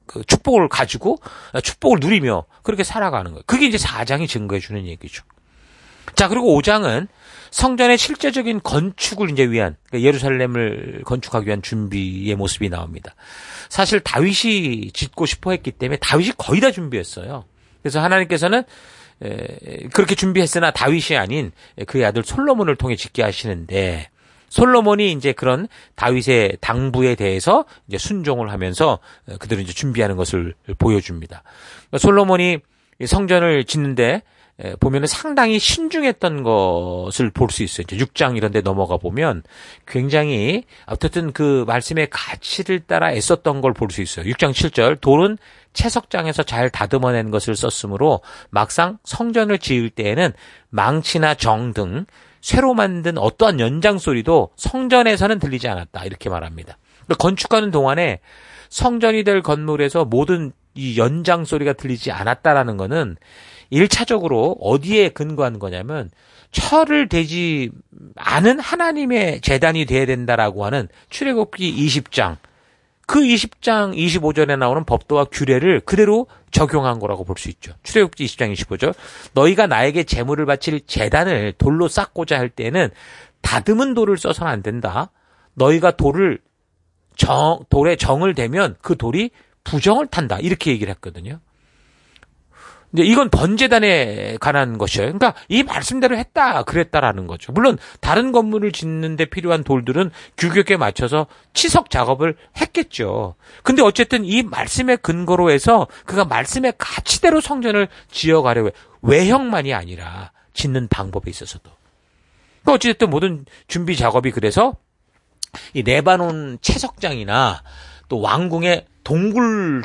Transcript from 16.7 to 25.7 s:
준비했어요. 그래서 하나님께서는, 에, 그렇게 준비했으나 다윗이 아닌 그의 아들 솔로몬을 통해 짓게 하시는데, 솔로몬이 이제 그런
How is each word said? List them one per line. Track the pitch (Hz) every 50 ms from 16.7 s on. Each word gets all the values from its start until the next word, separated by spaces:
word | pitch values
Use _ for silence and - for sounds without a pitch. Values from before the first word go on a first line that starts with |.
준비했어요. | - 185 170 143 120 101 87 - - 95 92 113 143 131 104 _ _ _ _ _ _ _
그래서 | - 139 127 156
하나님께서는, | 156 175 190 190 185 139 175 151 160 180 214 254 - - - - - - - - - - _ - -
에, | 104 104 - - - - - - - - - - 127 -
그렇게 | - 190 165 190
준비했으나 | - 190 190 180 190 175 151 - 175 170 156
다윗이 | - - 123 135 160 165 - - 156
아닌 | 123 95 92 123 156 131 85 - _ _ _ _ - 101
그의 | - - 135 120
아들 | 104 104 117 113
솔로몬을 | - - - 277 285 262 226 202 160 139
통해 | - - 127 117
짓게 | 98 - - - 123 113
하시는데, | 104 95 - - 113 95 85 82 87 92 98 95 90 85 80 78 - _ _ _ _ _ _ _ _
솔로몬이 | - - 240 254 247 240 214 208 208 202 208 190
이제 | 160 139 127 143
그런 | 123 - 123 127 127 143 196 233